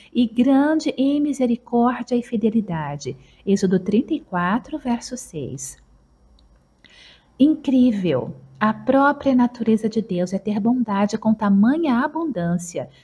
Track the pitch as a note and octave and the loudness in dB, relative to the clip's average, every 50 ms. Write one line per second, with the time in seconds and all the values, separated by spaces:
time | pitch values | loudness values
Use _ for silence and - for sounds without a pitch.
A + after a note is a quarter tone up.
0 | - _ - A#3 B3 A3 - B3 B3 C#4 C4+ C4+ C#4+ D4+ D#4+ D#4 - D4+ - - | -20 _ -2 0 0 0 2 2 2 4 4 4 4 2 2 0 0 -2 -2 0
1 | C4 C#4 C#4+ D4 D4 D4 C4+ - B3+ A#3+ A#3 A#3 _ - - A#3+ A#3+ B3 B3 A#3+ | 0 0 0 0 0 -2 -2 -2 0 0 0 -2 _ -2 0 0 2 2 0 -2
2 | A#3 - B3+ A#3+ A#3 - A#3+ G#3 A3 G#3+ G#3+ A#3 G#3 G3 E3+ D#3+ D3+ C#3+ C#3+ C#3+ | -4 -4 -2 -4 -2 -2 -2 -2 0 0 0 0 -2 -2 -4 -6 -6 -6 -8 -8
3 | - B2+ - - - - _ _ - - G3 G3 G3 F#3 G3 F3+ F#3 A3 G3+ A3 | -8 -10 -10 -12 -14 -20 _ _ -2 0 0 2 2 2 2 0 2 2 0 0
4 | - - D#4+ - - - F#3+ F3 F3 F3+ G3+ B3 - - D#4 D4 - B3+ A#3 A#3 | 0 0 -4 -6 -6 -6 -4 -2 -2 -2 -2 -2 -4 -8 -10 -8 -4 -4 -4 -4
5 | - - B3+ B3 - - - D#3 C3 - - C#3 - - - - _ _ _ _ | -6 -10 -14 -14 -14 -12 -12 -10 -10 -10 -10 -10 -12 -14 -16 -18 _ _ _ _
6 | _ _ _ _ _ _ _ _ _ _ _ _ _ _ _ _ _ _ _ - | _ _ _ _ _ _ _ _ _ _ _ _ _ _ _ _ _ _ _ -20
7 | - - - _ _ _ _ - C4 D#4 D#4 D4+ - C#4+ C4+ B3+ B3 B3+ G#3+ G3+ | -20 -20 -20 _ _ _ _ 2 4 4 4 2 0 0 2 4 4 4 2 2
8 | F3+ E3+ C#3 B2 A#2 - - - - - - - G#3+ G#3+ A3 - - - C4 C4+ | 0 0 0 0 -2 -6 -10 -14 -20 -20 -6 -2 -2 -2 -2 -2 0 0 2 4
9 | C#4 C#4+ C#4+ C#4+ - C#4 C4 B3 B3 A#3+ B3 - A3+ A3 A3 G#3+ - G#3+ - A3+ | 4 2 2 0 0 0 2 4 2 2 0 -2 0 0 0 0 0 -2 -2 -4
10 | - - F3+ F3 F3+ F3+ F#3+ F#3 - G#3+ G#3 G#3+ G3 A3+ B3+ B3+ A#3 G#3+ G3 G3 | -4 -2 -2 -2 -2 -2 -4 -4 -4 -4 -4 0 0 0 0 0 0 -2 0 0
11 | G#3 G#3 - A3 - A3 A3 - G#3+ G3+ G3 G3 G#3 A#3+ D4 E4 E4 C#4+ A#3+ A#3 | 0 0 -2 -2 0 0 0 2 2 2 4 4 6 4 4 2 2 0 2 0
12 | C#4 D#4 D4+ D#4+ E4+ D#4 A#3+ F3 E3+ E3+ F3 F3 F3 - - D3 B2 - - _ | 0 -2 -2 -4 -4 -4 -4 -2 -2 -2 -2 -2 -4 -6 -8 -8 -10 -10 -12 _